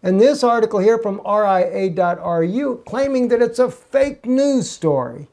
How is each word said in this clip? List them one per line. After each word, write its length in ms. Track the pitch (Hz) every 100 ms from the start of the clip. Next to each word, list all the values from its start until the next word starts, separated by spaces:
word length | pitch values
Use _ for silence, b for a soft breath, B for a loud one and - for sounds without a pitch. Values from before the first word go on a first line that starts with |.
And 200 | 185 190
this 240 | 247 294
article 340 | 247 233 226 208
here 180 | 202 226
from 240 | 214 196
R 200 | 196 208
I 180 | 208 185
A 240 | 180 196 190
dot 320 | 165 175 170
R 240 | 175 170
U 380 | 170 220 285 240 -
claiming 420 | 233 277 262 247
that 140 | 233
it's 160 | 233 233
a 100 | 247
fake 580 | - _ 277 277 285 240
news 440 | 254 285 269 190
story. 580 | - 160 139 123 123 143